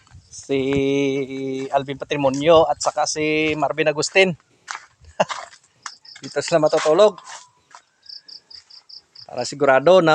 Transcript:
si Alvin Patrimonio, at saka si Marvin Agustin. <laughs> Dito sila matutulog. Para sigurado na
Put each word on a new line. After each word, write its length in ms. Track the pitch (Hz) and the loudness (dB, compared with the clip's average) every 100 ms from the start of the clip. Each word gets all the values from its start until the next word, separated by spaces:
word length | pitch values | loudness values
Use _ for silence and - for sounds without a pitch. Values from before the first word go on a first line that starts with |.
| _ - _ | _ -20 _
si 320 | - - 139 131 139 139 139 139 139 131 135 135 131 135 | -16 -6 -4 -2 -2 0 0 -2 -4 -6 -8 -8 -8 -4
Alvin 240 | 139 135 135 | -4 -4 -8
Patrimonio, 720 | - 147 135 135 151 160 151 | -8 -2 -2 2 4 6 4
at 80 | 147 | 0
saka 320 | 147 - 151 | -4 -4 -4
si 480 | 156 156 156 156 151 | -4 -2 -2 -2 -2
Marvin 320 | 143 147 156 | -4 -2 -2
Agustin. 480 | 151 151 190 190 160 _ _ - - - _ - - | -2 0 2 2 0 _ _ -16 -16 -18 _ -8 -4
<laughs> 1040 | - - - - _ _ - - - - | -4 -6 -16 -20 _ _ -20 -20 -20 -20
Dito 160 | 135 143 | -12 -8
sila 240 | - 165 | -2 0
matutulog. 560 | 151 156 156 160 208 180 - - - _ _ - _ _ - - - - _ - - - - - _ - - | 2 2 2 4 4 2 -12 -20 -20 _ _ -20 _ _ -20 -20 -20 -20 _ -20 -20 -20 -20 -20 _ -20 -14
Para 160 | - | -10
sigurado 640 | 123 143 139 131 143 185 | -10 -4 2 4 6 6
na 80 | 165 | 6